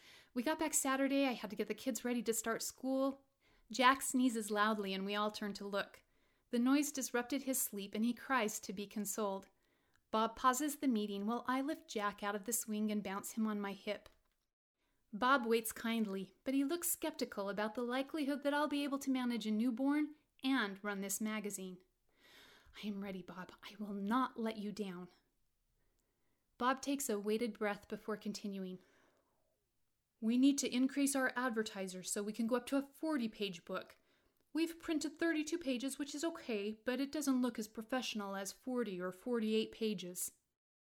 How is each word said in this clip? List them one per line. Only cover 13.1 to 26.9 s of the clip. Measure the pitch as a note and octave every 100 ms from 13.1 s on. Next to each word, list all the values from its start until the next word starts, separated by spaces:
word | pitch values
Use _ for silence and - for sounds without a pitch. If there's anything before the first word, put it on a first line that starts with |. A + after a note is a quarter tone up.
| G3 -
him | - A3
on | G#3
my | G3
hip. | G3 - G3+ - - _ _ _ _ _ _ _ _ _
Bob | G3 B3+ C#4 A3+
waits | A#3 A3+
kindly, | - A3+ A3+ G3+ G3 F#3+ _
but | -
he | C4+ C#4
looks | F4 -
skeptical | - D#4 D#4 B3 - G3
about | G3+ G#3+ A3
the |
likelihood | A#3+ B3+ C4+ D#4+ C4+ C#4+
that | C#4+
I'll | D4 D4
be | C#4+
able | C#4+ C#4
to | C4+
manage | C4 A#3+ A#3 A3
a |
newborn | G#3+ B3+ A3+ C#4 D4+ D4+ - _ _
and | C4 C4 G3+ G3
run | G#3 G3
this | G3 -
magazine. | G#3+ G#3+ G3+ G3+ F#3 F3+ - _ _ _ - - - - - -
"I | G#3
am | G3
ready, | G3+ F#3+
Bob. | F3+ F3+ F3 -
I | - G#3
will | G3+
not | G3+ G3 B3 C4 -
let | A3 A3
you | G#3
down." | G3+ G3 F3+ F3 - _ _ _ _ _ _ _ _ _ _ _ _ _ -
Bob | B3 C4+
takes | C#4